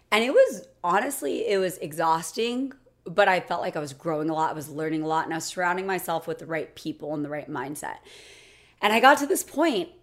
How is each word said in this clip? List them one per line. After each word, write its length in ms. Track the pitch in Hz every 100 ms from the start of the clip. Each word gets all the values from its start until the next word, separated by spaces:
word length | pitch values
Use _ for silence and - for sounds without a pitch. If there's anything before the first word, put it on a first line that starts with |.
| -
And 100 | 214
it 120 | 247
was, 340 | 277 262 196 - _
honestly, 640 | - 202 269 - 285 - -
it 80 | 196
was 220 | 185 180
exhausting, 960 | 165 151 165 165 170 226 233 247 269 - _ _
but 240 | - 170 196
I 120 | 180
felt 220 | - 175
like 140 | 180 170
I 40 |
was 140 | 147
growing 340 | 135 165 156 156
a 60 |
lot. 160 | 160 156
I 20 |
was 160 | 156 143
learning 340 | 147 156 156
a 20 | 156
lot, 180 | 160
and 80 | 147
I 60 | 165
was 60 |
surrounding 420 | - 185 175 185 190
myself 400 | 185 180 165 165
with 120 | 156
the 80 | 156
right 280 | 160 -
people 400 | - 160 147 147
and 100 | 156
the 60 | 143
right 200 | 147 -
mindset. 460 | 147 135 151 62 - - - - - - - _ -
And 100 | 208
I 80 | 226
got 160 | 254 285
to 80 | 277
this 160 | 359
point 460 | - 262 330 208 165 -